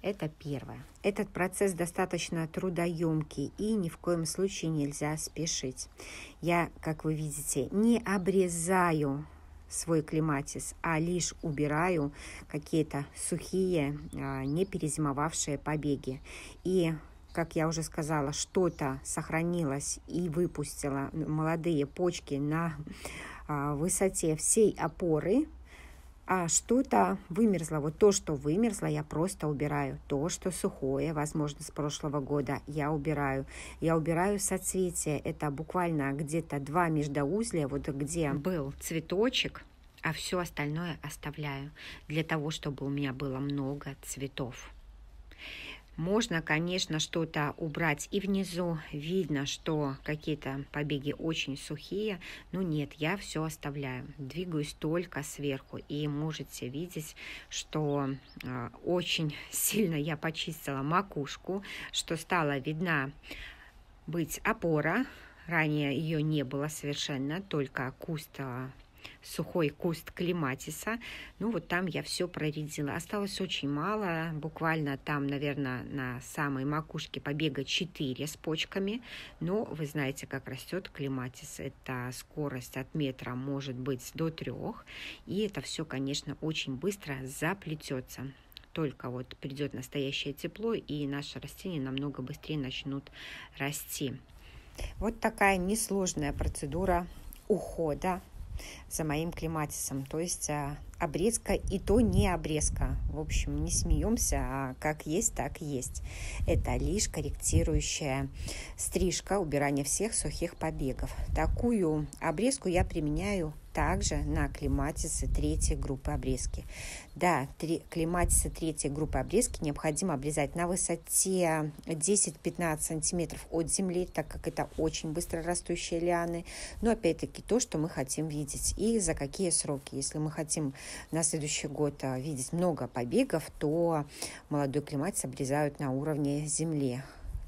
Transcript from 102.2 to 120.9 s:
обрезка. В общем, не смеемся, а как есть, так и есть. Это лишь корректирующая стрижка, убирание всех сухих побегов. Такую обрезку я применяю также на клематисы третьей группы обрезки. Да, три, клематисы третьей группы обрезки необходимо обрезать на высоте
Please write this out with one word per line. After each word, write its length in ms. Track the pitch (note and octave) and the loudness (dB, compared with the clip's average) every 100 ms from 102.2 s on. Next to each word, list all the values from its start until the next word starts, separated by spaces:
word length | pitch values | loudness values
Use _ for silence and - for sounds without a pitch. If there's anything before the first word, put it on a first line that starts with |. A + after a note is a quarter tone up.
| G3+ | 6
обрезка. 680 | E3+ D#3 D3+ D3 - C3+ C3+ - | 4 0 2 2 2 2 2 0
В 80 | C#3+ | -2
общем, 440 | D#3 - - D3 | 2 2 4 0
не 80 | D#3+ | 2
смеемся, 640 | - E3+ D#3 F3+ A#3+ - C#3+ | 2 4 4 4 4 4 2
а 360 | B2+ C3+ C3+ C3 | 2 0 -2 0
как 260 | D3+ D3+ - | -2 0 0
есть, 280 | E3 A3+ | 2 2
так 280 | - B2 - | 0 -4 -4
и 40 | D3+ | -2
есть. 380 | C3 - - - - - - - | -2 -2 -6 -8 -6 -6 0 4
Это 280 | D#3 B2 B2 | 4 4 2
лишь 340 | C#3 G3 - | 2 2 0
корректирующая 1200 | - C#3+ - - E3 E3 D3+ D3+ - D3+ C3+ C3+ - - - - - | 0 -4 -2 4 4 6 4 2 -2 0 0 -2 -4 -6 -6 -10 -6
стрижка, 640 | - - F#3 D#3 - G3 | -2 2 2 2 0 0
убирание 440 | E3 C#3+ C#3+ C#3+ C#3+ | 2 4 4 4 2
всех 280 | - G#3 | 0 0
сухих 420 | - E3 - E3+ - | 0 -2 -2 -2 -2
побегов. 600 | D#3+ D#3 C3+ B2 C#3 - - D3+ | -4 0 -2 0 -4 -2 0 2
Такую 720 | D#3+ - A#3+ A3+ E3+ D#3 C#3+ - | 4 4 4 4 4 2 0 -2
обрезку 480 | E3 D#3 A#3+ C4+ F#3+ | -2 4 2 2 2
я 180 | F3 F3+ | 4 4
применяю 680 | E3+ D3+ D3+ G3 G3+ D#3 - - | 2 2 2 2 2 0 -4 -6
также 440 | - D3 F#3 - D3 | 2 2 4 2 2
на 320 | C#3+ D#3 C#3+ | 2 2 0
клематисы 800 | - C#3 C#3 C#3+ D#3+ E3+ - C#3 | 0 2 2 2 0 -2 0 2
третьей 440 | - D3+ D#3 - D3+ | 2 4 4 4 2
группы 340 | C#3 C3 - | 0 -2 -2
обрезки. 540 | D3 B2+ B2+ - - - - - - - - | 0 0 0 0 -4 -8 -10 -10 -10 -12 2
Да, 320 | F3+ D3+ C#3 - | 4 4 0 -4
три, 240 | D#3+ E3 - | 0 0 0
клематисы 600 | E3 E3 F3+ E3+ - D#3 | 0 2 4 6 4 2
третьей 400 | - D#3+ D#3 C#3+ | -2 -2 0 -2
группы 280 | C#3+ D3+ C#3 | 0 0 0
обрезки 460 | B2 F3+ B3+ - | 2 4 2 0
необходимо 500 | D#3 C#3+ D#3+ D3+ F#3+ | -2 0 0 0 0
обрезать 420 | C#3 C#3+ D#3 C#3 E3+ | 0 0 0 0 0
на 120 | F3 | 0
высоте 1040 | F#3 - | 0 0